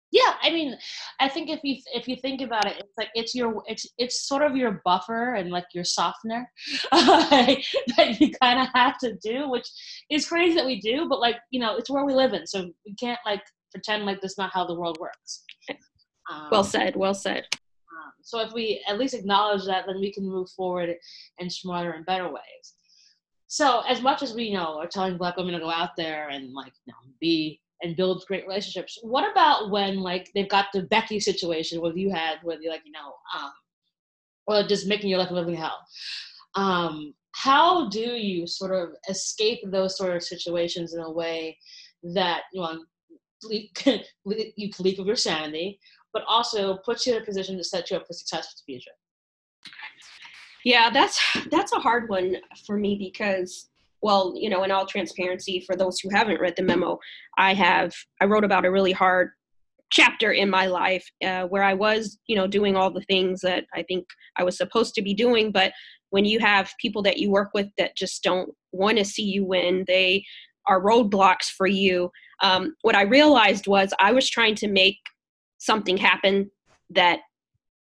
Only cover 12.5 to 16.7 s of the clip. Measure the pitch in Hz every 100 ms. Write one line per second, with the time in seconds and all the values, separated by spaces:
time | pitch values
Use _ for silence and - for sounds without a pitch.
12.5 | 196 180 - 214 202 240 233 214 202 -
13.5 | _ _ 190 220 208 202 196 190 202 185
14.5 | 185 175 170 170 160 170 - - - -
15.5 | - - - _ _ _ _ - 156 151
16.5 | 208 202